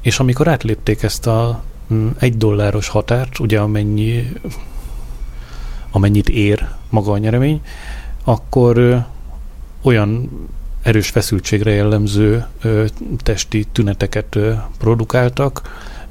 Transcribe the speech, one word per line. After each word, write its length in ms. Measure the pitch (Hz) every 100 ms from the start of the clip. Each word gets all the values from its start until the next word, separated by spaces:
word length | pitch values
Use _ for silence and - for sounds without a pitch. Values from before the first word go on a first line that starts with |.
és 180 | 123 -
amikor 300 | 127 127 156
átlépték 540 | 143 113 107 - 107
ezt 240 | 107 - 117
a, 360 | 113 117 113 - - -
mm, 160 | 110 110 117
egy 180 | 127 113
dolláros 520 | 110 104 104 104 -
határt, 500 | 110 - 120 127 -
ugye 220 | 117 107
amennyi, 720 | 104 107 104 104 110 117 120 - 196 - - - - - - - - - - - - - -
amennyit 380 | 101 101 104 -
ér 400 | 113 101 104 - - -
maga 240 | 113 101
a 60 | 101
nyeremény, 440 | 107 120 139 151 - - - - - -
akkor, 520 | - 113 - 135 120 117
ö, 200 | 120 123 123 - - - - - - -
olyan 480 | 135 117 104 113 123 127 - - - -
erős 260 | - 110 98
feszültségre 600 | - - 98 - 107 107
jellemző, 760 | 104 104 107 104 104 107 113 117 -
ö, 240 | 113 107 107 - - 113
testi 480 | - 104 - 107 104
tüneteket, 600 | - 104 101 104 107 -
ö, 180 | 107 107 110 - -
produkáltak, 840 | 113 113 113 127 123 123 143 - - - - - -